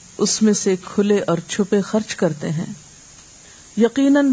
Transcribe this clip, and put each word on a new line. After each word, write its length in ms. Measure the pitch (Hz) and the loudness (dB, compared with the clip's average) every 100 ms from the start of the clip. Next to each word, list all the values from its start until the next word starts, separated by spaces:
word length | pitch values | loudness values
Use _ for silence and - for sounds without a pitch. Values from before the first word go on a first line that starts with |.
| - - | -18 -4
اس 240 | 196 - | -2 2
میں 100 | 214 | 2
سے 220 | 202 196 185 | 2 0 -2
کھلے 360 | - - 202 202 - | -2 -2 2 0 0
اور 120 | 170 - | -2 -2
چھپے 320 | - 185 208 | -4 0 0
خرچ 360 | 185 214 214 - | 0 -2 -4 -2
کرتے 340 | 180 - 170 | -2 -2 -6
ہیں، 160 | 156 - - - - - - - - - - - 208 | -6 -8 -12 -20 -20 -20 -20 -20 -20 -20 -20 -10 0
یقیناً 560 | 226 269 277 285 277 | 0 2 2 4 2